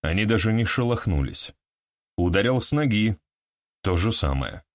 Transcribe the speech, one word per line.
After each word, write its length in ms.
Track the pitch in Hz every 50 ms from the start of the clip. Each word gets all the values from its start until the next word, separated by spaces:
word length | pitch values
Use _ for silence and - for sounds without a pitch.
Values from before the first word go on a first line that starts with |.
Они 240 | - 76 85 98 107
даже 280 | 107 113 107 - 113 110
не 120 | 113 117
шелохнулись. 880 | - - - 123 120 120 110 - - 87 71 67 57 - - - - - _ _ _ _ _ _ _ _ _ _ _ _
Ударил 440 | - 87 87 85 95 104 123 131 127
с 100 | 113 -
ноги. 460 | - 147 151 135 107 107 107 110 104 - _ _ _ _ _ _ _ _ _ _ _ _ _
То 140 | 95 90
же 140 | 85 90 113
самое. 520 | 110 - - 71 69 69 65 50 - - - _